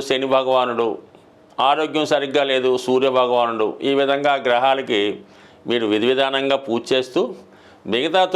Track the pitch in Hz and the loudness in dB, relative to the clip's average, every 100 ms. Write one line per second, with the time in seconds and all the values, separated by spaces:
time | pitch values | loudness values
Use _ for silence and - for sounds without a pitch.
0 | 135 135 135 131 131 131 123 117 117 - | 0 -2 2 0 2 0 0 0 -2 -4
1 | - - - _ _ - 127 147 156 151 | -12 -20 -20 _ _ -2 0 2 0 -2
2 | 147 147 139 139 139 131 127 127 127 127 | 0 0 0 0 0 0 0 0 0 2
3 | 135 127 123 123 120 113 107 - 139 139 | 2 2 2 2 0 0 -2 -2 -2 0
4 | 139 139 143 139 123 120 131 135 120 110 | 0 0 0 0 2 2 2 0 0 0
5 | 104 98 - - - - - 120 113 107 | 0 -4 -12 -20 -20 -16 -4 -2 0 0
6 | 120 131 135 135 139 139 135 117 117 131 | 2 2 0 0 0 -2 -2 -4 0 -2
7 | 127 165 240 - - - - - - 113 | 0 -2 -2 -6 -20 -20 -20 -18 -4 -2
8 | 156 180 180 | 0 0 2